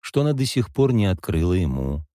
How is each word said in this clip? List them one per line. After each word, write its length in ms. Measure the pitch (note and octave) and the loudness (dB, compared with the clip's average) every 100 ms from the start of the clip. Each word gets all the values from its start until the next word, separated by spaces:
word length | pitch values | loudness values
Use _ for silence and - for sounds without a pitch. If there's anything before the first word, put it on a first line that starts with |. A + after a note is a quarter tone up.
что 220 | - C#3+ | -4 -2
она 100 | D3 | 0
до 140 | C#3 C3+ | 0 -2
сих 260 | - G#2+ | -2 -2
пор 200 | - C3+ | 0 2
не 140 | A#2+ G2+ | 4 2
открыла 460 | F2+ - D#2+ F2 | 0 -2 0 0
ему 520 | F2+ E2 C2 C2+ D2 D2+ | 2 0 -2 -4 -6 -8